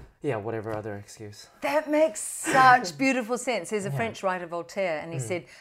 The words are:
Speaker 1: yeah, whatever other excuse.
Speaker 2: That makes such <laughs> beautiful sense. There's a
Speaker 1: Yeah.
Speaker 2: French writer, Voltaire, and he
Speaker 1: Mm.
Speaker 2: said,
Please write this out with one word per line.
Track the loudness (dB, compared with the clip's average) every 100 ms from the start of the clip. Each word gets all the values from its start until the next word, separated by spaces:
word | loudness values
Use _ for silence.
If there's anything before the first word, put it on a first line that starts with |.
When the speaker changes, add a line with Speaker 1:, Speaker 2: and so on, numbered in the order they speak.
| -16 _
Speaker 1:
yeah, | -4 -4
whatever | -4 -6 -4
other | -6 -6 -10
excuse. | -12 -16 -18 -18 -20 _
Speaker 2:
That | -2 -2 0
makes | 2 2 0
such | -10 -6 2 8 8 8 4 0
<laughs> | 2
beautiful | 2 0 -4
sense. | -2 -4 -2
There's | -4 -2
a |
Speaker 1:
Yeah. | -2
Speaker 2:
French | -4 -2
writer, | -2 -2 -4
Voltaire, | -8 -6 -4 -2 -2
and | -6
he | -6
Speaker 1:
Mm. | -4
Speaker 2:
said, | -6 -8 -20